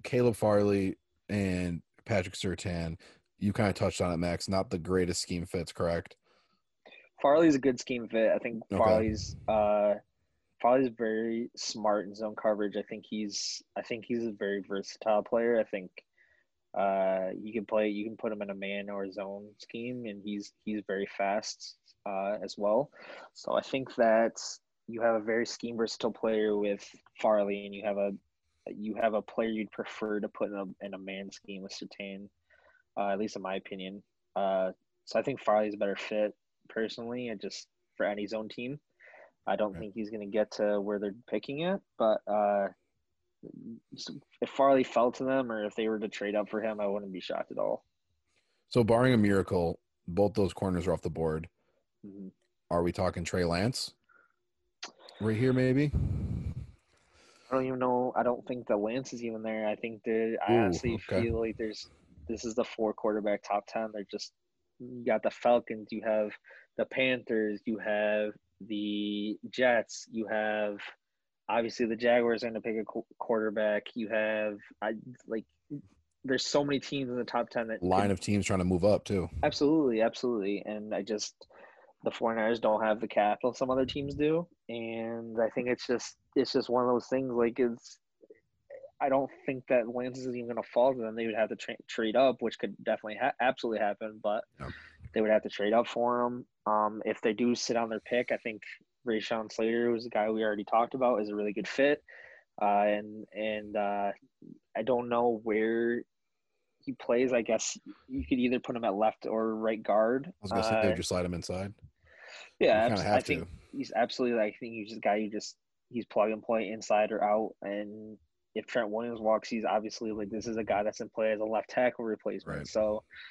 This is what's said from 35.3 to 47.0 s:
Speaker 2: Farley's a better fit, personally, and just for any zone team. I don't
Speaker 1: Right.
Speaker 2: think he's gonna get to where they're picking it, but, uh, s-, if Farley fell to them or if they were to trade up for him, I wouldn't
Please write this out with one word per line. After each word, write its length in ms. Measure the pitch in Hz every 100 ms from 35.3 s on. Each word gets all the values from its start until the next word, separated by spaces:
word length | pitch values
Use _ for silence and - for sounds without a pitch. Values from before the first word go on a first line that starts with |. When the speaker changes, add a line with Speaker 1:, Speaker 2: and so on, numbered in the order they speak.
| 123
Speaker 2:
Farley's 340 | - 107 107
a 40 | 104
better 180 | 104 98
fit, 360 | - 107 107 - _ _ -
personally, 600 | - 110 - 117 123 123
and 120 | 104
just 260 | 98 - - _ _ -
for 100 | 90
any 200 | 104 104
zone 220 | 110 110
team. 300 | - 123 147 _ _ - - - _ -
I 100 | 98
don't 160 | 110
Speaker 1:
Right. 80 | 95
Speaker 2:
think 140 | 107
he's 160 | 104 104
gonna 160 | 110 101
get 240 | 107 107
to 280 | - 104 104
where 180 | 98 104
they're 160 | 104 104 -
picking 320 | 107 - 139
it, 200 | 175 196 - -
but, 220 | 113 107 -
uh, 420 | 104 104 101 98 - _ _ _ _ _ _ - - - - _ 139
s-, 140 | - 131 - _
if 100 | 120
Farley 340 | - 139 135
fell 280 | 127 - 123
to 120 | -
them 260 | 131 135 123
or 140 | 110
if 100 | 104
they 140 | 110 110
were 100 | 110
to 100 | 107
trade 260 | - 104
up 140 | 104 101
for 120 | 110
him, 180 | 110 107
I 60 | 104
wouldn't 260 | 101